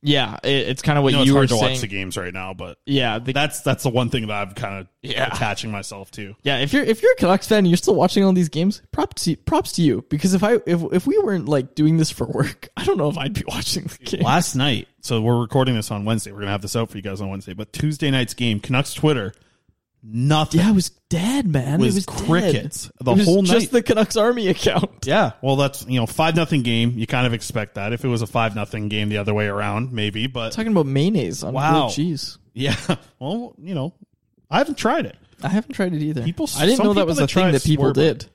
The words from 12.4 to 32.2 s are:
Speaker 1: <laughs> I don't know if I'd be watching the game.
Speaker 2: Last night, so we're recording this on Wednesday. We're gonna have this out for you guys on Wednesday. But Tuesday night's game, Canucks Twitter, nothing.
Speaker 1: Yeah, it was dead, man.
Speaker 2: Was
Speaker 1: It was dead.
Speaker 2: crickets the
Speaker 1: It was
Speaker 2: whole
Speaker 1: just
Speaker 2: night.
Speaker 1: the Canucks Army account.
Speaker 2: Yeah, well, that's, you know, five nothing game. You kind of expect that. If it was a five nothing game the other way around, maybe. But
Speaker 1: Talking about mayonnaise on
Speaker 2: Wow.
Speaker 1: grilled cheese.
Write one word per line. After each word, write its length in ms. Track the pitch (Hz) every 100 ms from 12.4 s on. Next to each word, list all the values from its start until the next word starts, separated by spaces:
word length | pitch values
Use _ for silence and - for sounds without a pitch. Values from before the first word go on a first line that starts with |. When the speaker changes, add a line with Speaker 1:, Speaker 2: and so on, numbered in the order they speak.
| 139 - -
Speaker 1:
<laughs> 40 | -
I 60 | -
don't 120 | 381
know 100 | 147
if 80 | -
I'd 160 | 139
be 100 | - -
watching 380 | - - - -
the 120 | -
game. 240 | - -
Speaker 2:
Last 320 | 113 147 175
night, 340 | 135 139 107 - _
so 200 | - 117
we're 200 | 110 120
recording 320 | 117 139 131
this 160 | 120 110
on 160 | 104 101
Wednesday. 260 | 113 107
We're 80 | 101
gonna 100 | 101
have 100 | 101
this 140 | 98 117
out 160 | 113
for 60 | 107
you 60 |
guys 160 | 98 95
on 100 | 98
Wednesday. 240 | 98 98
But 200 | 92 107
Tuesday 380 | - 151 147 151
night's 240 | 135 123 -
game, 240 | 120 107
Canucks 340 | - 127 147
Twitter, 400 | - 156 139 98 - _ _ _ _ _ _
nothing. 560 | 113 110 135 156 156 165
Speaker 1:
Yeah, 80 | 190
it 60 | 208
was 140 | 175 _ _
dead, 380 | 170 190 277 233
man. 320 | 143 131 151
Speaker 2:
Was 160 | 202 196
Speaker 1:
It 120 | 185
was 100 | -
dead. 80 | -
Speaker 2:
crickets 640 | 165 190 135 147 - - _
the 120 | 127
Speaker 1:
It 60 | 190
was 80 | 202
Speaker 2:
whole 160 | 185
Speaker 1:
just 100 | 190
Speaker 2:
night. 180 | 233 202
Speaker 1:
the 120 | 240
Canucks 320 | 226 220 220 226
Army 300 | 214 247 202
account. 580 | 175 - - - - 127
Speaker 2:
Yeah, 260 | 175 165 -
well, 140 | 131 135
that's, 300 | 139 139 110
you 120 | 127
know, 60 | 113
five 300 | - 160 165
nothing 260 | 165 151
game. 300 | 120 117 117 120
You 100 | 110
kind 180 | 135 123
of 60 |
expect 420 | 117 - 120 107 -
that. 180 | 101
If 120 | 117 135
it 20 |
was 140 | 120
a 60 | 110
five 280 | 123 113 104
nothing 340 | 101 113 104
game 200 | 107 104
the 80 | 107
other 160 | 101
way 140 | 104 104
around, 440 | 101 104 104 127
maybe. 360 | 123 104 104 123
But 240 | 127 113
Speaker 1:
Talking 200 | - 220
about 140 | 202 143
mayonnaise 580 | 135 165 214 104 -
on 100 | 78
Speaker 2:
Wow. 180 | 123 147
Speaker 1:
grilled 220 | 160 131
cheese. 440 | 107 165 147